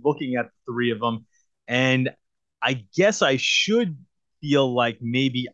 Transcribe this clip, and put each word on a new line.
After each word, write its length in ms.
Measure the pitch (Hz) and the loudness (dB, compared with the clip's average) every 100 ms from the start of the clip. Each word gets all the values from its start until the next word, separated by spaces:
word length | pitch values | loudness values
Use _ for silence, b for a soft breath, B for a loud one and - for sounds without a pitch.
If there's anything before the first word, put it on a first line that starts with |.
looking 320 | 135 147 135 127 | -2 -2 -2 -4
at 100 | 117 | -4
the 260 | _ - | _ -10
three 200 | 120 120 | -2 -2
of 80 | 110 | 0
them, 260 | 117 113 - _ _ _ - | -2 -4 -10 _ _ _ -4
and 440 | 123 131 131 127 - _ _ _ - | 0 2 2 0 -6 _ _ _ -6
I 240 | 120 131 101 | -4 -4 -6
guess 300 | - 202 202 | 2 2 4
I 140 | 147 135 | 0 2
should 600 | - - - 226 208 143 - _ _ - | 0 0 2 2 0 -4 -16 _ _ -10
feel 300 | 147 143 131 123 | 0 2 2 2
like 240 | 117 113 | -2 -2
maybe 460 | 117 127 135 127 123 | -4 0 0 -2 -6